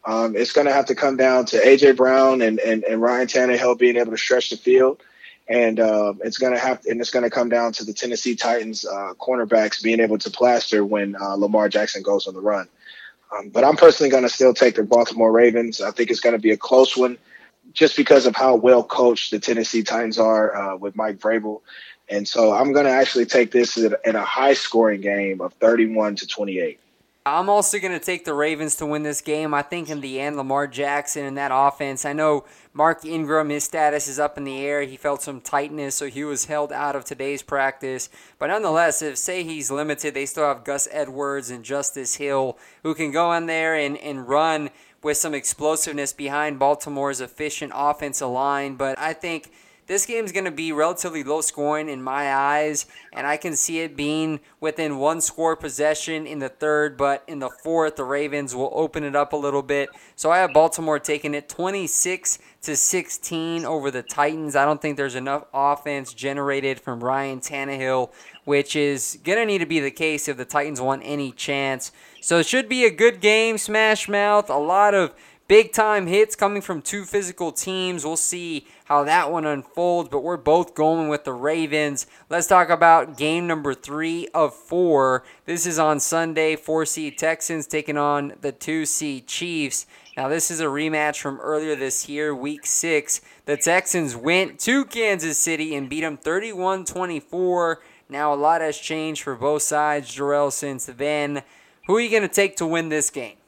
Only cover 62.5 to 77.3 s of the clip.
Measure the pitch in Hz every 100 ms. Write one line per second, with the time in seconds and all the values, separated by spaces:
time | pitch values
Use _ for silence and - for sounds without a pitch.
62.5 | _ - 147 - 185 156 - - 165 165
63.5 | 165 143 156 139 127 - - 147 160 151
64.5 | 139 143 151 156 143 139 123 131 143 -
65.5 | 135 139 143 147 143 131 - 135 143 139
66.5 | 139 135 127 - 120 123 135 139 131 -
67.5 | 143 139 135 131 131 123 - - - -
68.5 | 143 143 151 143 139 - - 165 214 226
69.5 | 196 160 160 139 131 160 151 - 127 127
70.5 | 147 147 135 127 135 127 147 135 - -
71.5 | 139 139 127 - _ - - - 170 160
72.5 | 254 220 254 233 160 226 196 208 220 226
73.5 | 214 - 214 220 214 - 202 208 208 208
74.5 | 139 151 190 208 202 170 - - _ -
75.5 | 208 220 - 214 208 175 196 214 - 202
76.5 | 202 - 170 - 202 190 202 180